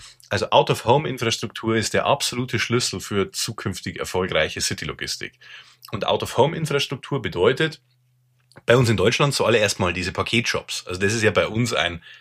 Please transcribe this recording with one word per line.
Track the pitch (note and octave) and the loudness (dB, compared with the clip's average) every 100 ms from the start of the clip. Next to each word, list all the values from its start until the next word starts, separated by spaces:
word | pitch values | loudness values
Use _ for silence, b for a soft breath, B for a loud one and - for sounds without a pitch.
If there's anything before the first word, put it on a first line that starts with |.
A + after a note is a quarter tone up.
| B B - | B B -6
Also | G2+ A2 | -4 2
Out-of-Home-Infrastruktur | C3 D3+ B2+ A2 C#3 C#3+ C3 A#2 - A2+ - A2 A2+ | 4 4 2 4 2 2 -4 -2 -2 -6 -6 0 0
ist | G2 | 0
der | G2+ G2 | 0 2
absolute | C3+ - B2 B2+ A#2+ | 0 0 -4 -4 -2
Schlüssel | - A#2+ - F#2+ | 0 0 -2 -6
für | - G2+ F#2+ | -4 -2 -2
zukünftig | - - A2 G2+ F#2 F#2+ D#2+ | -4 -8 -6 -8 -6 -8 -8
erfolgreiche | - F#2 F#2 D#2+ D#2 - | -4 -2 0 0 0 -2
City-Logistik. | - - D2 - - - G1+ _ B B B B - | -4 -4 -8 -8 -8 -8 -10 _ B B B B -12
Und | G2 - | -6 -2
Out-of-Home-Infrastruktur | G#2 G#2+ - C#3 E3 D#3 C#3+ - C3+ - C3+ | -2 0 2 2 2 -2 -2 -2 -8 -6 -6
bedeutet | F#2+ E2+ G2+ C3+ D#3+ - _ _ _ _ _ _ _ - - | -4 2 2 4 -2 -4 _ _ _ _ _ _ _ -4 4
bei | B2 | 6
uns | A#2 | 6
in | G#2 | 4
Deutschland | A2 - F#3 - | 4 4 2 2
zuallererst | G2 A2+ G#2 - | 2 4 2 0
mal | F#2 | -2
diese | F2+ F#2 | -2 -4
Paketshops. | F2+ - A#2 A#2 - - - - | -4 -2 0 0 -4 -4 -10 -8
Also | F2+ | -2
das | G2 | 0
ist | A2+ | 2
ja | G#2+ | 2
bei | F#2 D#2+ | 2 2
uns | A2 A#2+ | 0 0
ein | A2+ F2 E2+ B B | 0 -2 -4 B B